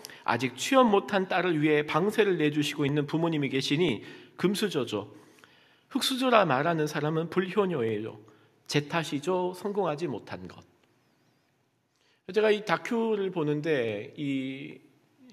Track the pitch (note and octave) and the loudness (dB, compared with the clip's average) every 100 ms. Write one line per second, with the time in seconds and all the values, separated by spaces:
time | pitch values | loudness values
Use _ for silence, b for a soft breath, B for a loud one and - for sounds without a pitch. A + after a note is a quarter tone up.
0 | B B B A#2 B2+ - - C4+ B3 G3+ | B B B 0 0 -4 2 6 6 4
1 | G3 G#3 F#3 F#3 F3 D#3+ D#3 D3 D3 D#3 | 2 -2 0 0 0 2 4 2 2 2
2 | G3 G#3 G3+ F3 D3+ D3 D3 - C#3+ D3 | 2 2 2 4 2 2 -2 0 0 0
3 | D3 D#3 E3+ D#3+ C#3 C3 C3+ C#3+ F3 G#2 | 0 0 0 0 -2 -2 0 0 2 0
4 | B B B B F3 G3+ G#3 D#3+ A#2+ G#2 | B B B B 0 0 -2 -2 -2 -4
5 | G#2 B B B B B B B B C4+ | -6 B B B B B B B B -4
6 | - C4 C4 A#3 F#3 B2+ D#3 E3 D3+ D3+ | -2 0 4 6 6 4 2 0 0 0
7 | D3+ D#3+ E3 F3+ F#3 F#3+ F#3+ E3 A2+ G#2 | -2 -2 -2 -2 -2 0 0 0 -2 -2
8 | A2 - - b b b b D3 D3 E3+ | -6 -12 -20 b b b b -2 0 -4
9 | D3+ C#3+ D3+ F#3 F3+ F3+ G#3 G3+ F3+ D3 | -4 -4 -2 -2 -2 -6 -6 -2 -2 -2
10 | E3 G#2+ - F2+ F2+ - - _ _ _ | -4 -6 -10 -14 -14 -18 -20 _ _ _
11 | _ _ _ _ _ _ _ _ _ _ | _ _ _ _ _ _ _ _ _ _
12 | _ _ - G3 G#3+ G#3 G#3 E3 - A#3 | _ _ -6 0 2 2 2 -2 0 0
13 | A3+ G#3+ F#3+ F3+ D3+ D3+ D#3 D3 A#2 G#2 | 0 0 -2 -2 -2 0 0 0 0 -4
14 | A2 - C#3+ C3+ C3 C3+ C#3 - _ _ | -8 -8 -4 -4 -6 -10 -14 -18 _ _
15 | _ _ - | _ _ -20